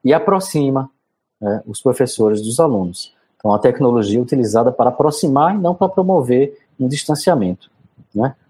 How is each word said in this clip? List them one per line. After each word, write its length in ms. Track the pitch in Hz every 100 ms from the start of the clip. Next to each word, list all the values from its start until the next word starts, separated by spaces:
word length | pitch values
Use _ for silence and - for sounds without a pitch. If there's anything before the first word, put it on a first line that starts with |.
e 100 | 127
aproxima, 760 | 156 - 190 185 156 139 135 135 _ _ _ _ -
né, 220 | 104 107 -
os 160 | 104
professores 600 | 131 120 123 - 107 107
dos 180 | 107 120
alunos. 540 | 160 107 90 87 - _ _ _
Então, 160 | 107
a 60 | 104
tecnologia 600 | 127 120 127 120 101 113
é 20 |
utilizada 500 | 123 135 110 110 123
para 180 | 123 123
aproximar 640 | 123 147 143 156 135 160 208
e 20 |
não 180 | 175 175
para 140 | 190
promover 680 | 190 185 180 123 123 139 - _ -
um 80 | 127
distanciamento, 800 | 147 - 151 - 156 92 92 _ _ _ _ -
né? 220 | 104 131 -